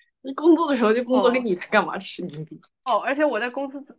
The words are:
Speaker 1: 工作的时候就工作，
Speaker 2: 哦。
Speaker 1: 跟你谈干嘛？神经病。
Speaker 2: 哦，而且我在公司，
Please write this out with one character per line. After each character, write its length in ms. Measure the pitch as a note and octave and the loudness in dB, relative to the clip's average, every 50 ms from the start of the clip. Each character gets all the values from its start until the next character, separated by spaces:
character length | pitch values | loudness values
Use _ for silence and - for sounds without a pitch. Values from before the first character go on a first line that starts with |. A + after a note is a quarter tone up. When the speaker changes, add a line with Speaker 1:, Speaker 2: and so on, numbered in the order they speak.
| _ _ _ _ - C4+ C4+ | _ _ _ _ -14 -12 -10
Speaker 1:
工 200 | C#4 D4+ E4+ D#4+ | 2 6 6 6
作 120 | D#4+ E4+ | 6 4
的 80 | D4 C#4 | 0 0
时 80 | A3+ A#3 | 2 2
候 80 | G#3+ | 2
就 120 | A3 B3 B3 | 2 2 0
工 160 | A#3+ B3+ - | 0 0 4
作， 100 | C4+ B3 | 4 4
Speaker 2:
哦。 20 | |
Speaker 1:
跟 140 | A#3+ C4 B3 | 2 2 0
你 80 | A3 F3+ | -2 -4
谈 140 | F3+ - - | -4 -4 0
干 160 | - G#3 F3 | 2 2 2
嘛？ 140 | D#3+ - G3+ | 0 -8 -10
神 280 | G3 - - - F3+ | -12 -12 -12 -12 -12
经 160 | F3+ D3+ D#3 D#3 | -12 -10 -12 -14
病。 140 | - D#3 - - _ _ _ _ | -14 -16 -20 -20 _ _ _ _
Speaker 2:
哦， 120 | C4 A3+ - - | -2 -2 -2 0
而 80 | A#3 C#4 | -2 -2
且 100 | C#4 D#4 | 0 0
我 160 | D4 A#3 G#3+ | 0 0 -2
在 80 | A#3 | -4
公 220 | B3 A#3+ C#4 C#4 C4+ | -4 -6 -6 -8 -8
司， 80 | C4+ C#4+ C4+ - - | -10 -14 -16 -18 -10